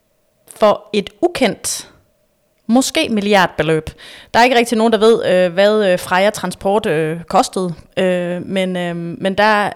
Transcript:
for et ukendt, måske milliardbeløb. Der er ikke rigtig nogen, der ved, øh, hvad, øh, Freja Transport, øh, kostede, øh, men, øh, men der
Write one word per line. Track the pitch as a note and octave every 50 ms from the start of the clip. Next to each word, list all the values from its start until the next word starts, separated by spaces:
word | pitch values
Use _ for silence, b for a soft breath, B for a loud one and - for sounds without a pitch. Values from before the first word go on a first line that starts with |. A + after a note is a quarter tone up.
| _ _ _ _ _ _ _ _ _
for | _ - - A3 G#3 G3 - - - -
et | G#3 F3+ - - _
ukendt, | - F4 F4 - C4 G3 - - - - - - - - _ _ _ _ _ _ _ _ _ _ _ _ _ _ _
måske | - A3+ C4 C4 - - D#4+ D#4 -
milliardbeløb. | A3+ G#3 G3 G#3 G#3 F#3+ F3 D#3+ - - D3+ D#3 D#3+ D#3 D#3 - - B B B B B B B -
Der | A3
er | A#3+
ikke | B3+ -
rigtig | A#3 A#3+ - A#3+
nogen, | A3 A3 A#3 A3
der | G3
ved, | G#3+ A3+ A#3 - -
øh, | - F#3 F3+ F3+ F3+ E3
hvad, | F#3 G3+ G#3 G#3+ G#3+ G#3 F#3
øh, | F3+ F3
Freja | - - F#3 F#3 G3 G#3+
Transport, | G#3 - - F#3 - - - G3 G3 A3 G#3+
øh, | G#3 D3+ D#3+ D#3+ D#3 E3 E3+ E3+
kostede, | - - F#3+ C4 - - G3+ F#3 F3 D#3 - - _ _
øh, | - F#3+ F#3 F3+ F3+ F3+ F3 F3 F3+ -
men, | - F#3+ F#3+ F#3 F#3+ F#3
øh, | F3+ F3 F3 E3+
men | E3+ E3+ E3+ E3 - F3+ F#3+ F#3+
der | - G#3 G#3+ G#3+ G#3 G3+ F3 -